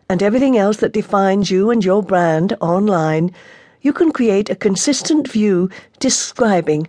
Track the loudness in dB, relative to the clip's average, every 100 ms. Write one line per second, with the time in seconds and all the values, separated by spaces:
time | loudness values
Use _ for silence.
0 | -6 -2 0 2 2 2 2 0 -2 -4
1 | -2 0 2 0 0 0 0 0 0 0
2 | 0 0 2 0 -2 -2 -2 0 2 0
3 | 0 0 -2 -6 -18 -20 -20 _ -4 0
4 | 0 0 0 0 -2 -2 -2 0 -2 -2
5 | 0 -2 0 0 2 2 0 -4 -20 _
6 | -2 -2 -4 -2 0 2 0 -2